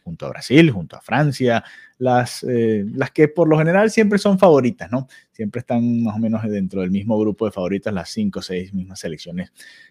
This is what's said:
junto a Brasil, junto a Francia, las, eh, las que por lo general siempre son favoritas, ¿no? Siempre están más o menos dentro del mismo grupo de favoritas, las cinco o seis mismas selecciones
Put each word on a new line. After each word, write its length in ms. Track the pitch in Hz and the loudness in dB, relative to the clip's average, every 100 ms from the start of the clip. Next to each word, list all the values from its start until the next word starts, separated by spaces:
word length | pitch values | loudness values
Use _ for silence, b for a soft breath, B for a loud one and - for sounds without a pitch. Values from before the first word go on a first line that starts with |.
junto 240 | - 165 - | -16 -12 -12
a 40 | |
Brasil, 400 | - - 135 165 | -12 4 6 6
junto 240 | 98 78 - | 2 -8 -14
a 40 | |
Francia, 640 | - 120 151 131 123 113 B B B - | -4 0 0 0 0 0 B B B -4
las, 440 | 127 123 117 - | 0 0 0 -6
eh, 420 | - 120 113 107 101 | -4 0 2 0 -2
las 180 | 123 135 | -6 -4
que 160 | - 151 | 2 2
por 180 | - 160 | 4 2
lo 100 | 156 | 4
general 340 | 160 185 220 | 4 2 2
siempre 280 | 220 208 202 | 2 2 2
son 200 | 208 190 | 2 6
favoritas, 520 | 190 143 123 - 87 | 6 6 4 -2 -6
¿no? 160 | 123 139 b b | -6 -6 b b
Siempre 300 | - 107 120 | -10 -8 -8
están 420 | - 120 120 117 | -4 -2 0 0
más 140 | 117 107 | -2 -2
o 20 | |
menos 240 | 113 113 | -2 -2
dentro 380 | 110 104 95 98 | -4 -4 -4 -4
del 100 | 92 | -2
mismo 260 | 98 104 107 | -2 -2 0
grupo 260 | 107 95 110 | 0 -2 -4
de 60 | |
favoritas, 420 | 98 90 98 110 | -4 -4 -4 -4
las 140 | 98 82 | -8 -8
cinco 320 | - 104 92 | -6 -4 -6
o 20 | |
seis 320 | - 92 92 | -8 -8 -8
mismas 240 | 98 92 92 | -10 -10 -12
selecciones 540 | 87 78 85 85 92 B B B B | -12 -12 -12 -10 -12 B B B B